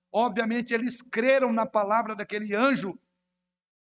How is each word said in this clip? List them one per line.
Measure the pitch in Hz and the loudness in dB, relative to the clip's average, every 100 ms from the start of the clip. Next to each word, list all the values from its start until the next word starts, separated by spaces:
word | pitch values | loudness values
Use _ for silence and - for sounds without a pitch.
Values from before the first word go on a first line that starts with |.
| _ | _
Obviamente, | 208 247 202 226 240 240 | 0 0 0 -2 -2 -2
eles | 233 247 247 | -2 -2 -6
creram | - 226 247 269 247 | -6 0 4 4 4
na | 226 220 | 0 0
palavra | 214 202 220 220 208 | 0 2 0 0 -6
daquele | 202 208 214 202 | -8 -8 -4 2
anjo, | 262 247 190 160 _ _ _ _ _ _ _ _ | 2 2 -2 -10 _ _ _ _ _ _ _ _